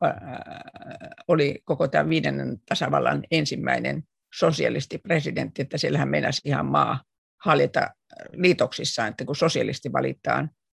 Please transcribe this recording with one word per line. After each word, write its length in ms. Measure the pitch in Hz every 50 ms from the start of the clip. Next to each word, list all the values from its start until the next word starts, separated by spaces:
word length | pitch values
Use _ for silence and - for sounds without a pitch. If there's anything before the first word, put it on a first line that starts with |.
| 175
äh, 80 | - - - - 135 123 - - - - - - - - - - - - - - - - - -
oli 340 | - 175 160 143 143 - - -
koko 220 | - 156 143 165
tämän 220 | 143 151 156 147 160
viidennen 480 | 160 160 147 143 139 139 135 131 127 - - -
tasavallan 540 | - - - 131 143 139 127 62 - 143 139 -
ensimmäinen 720 | 165 160 147 139 - - - 64 - 120 120 131 143 156 - _ _ _ _ _ -
sosialistipresidentti, 1300 | - - 165 156 143 147 - - 147 139 - - 175 - - 170 156 147 151 - 143 - - - -
että 160 | 135 - -
siellähän 320 | 147 143 143 147 143 139 135
meinasi 320 | 143 147 143 139 135 - -
ihan 200 | 147 143 - -
maa 380 | 67 69 73 71 - - 135 - _ _ _ _ _ _ _ -
haljeta 460 | 196 151 143 143 139 - - - - - _ _ _ - - - - -
liitoksissaan, 760 | - 180 180 170 - 120 123 - - 120 - - - 117 107
että 160 | - - -
kun 100 | - 147
sosialisti 580 | - 165 160 - 135 117 107 135 - - 131 131
valitaan 560 | 135 135 135 139 - - - 120 131 147 151 - _ _ _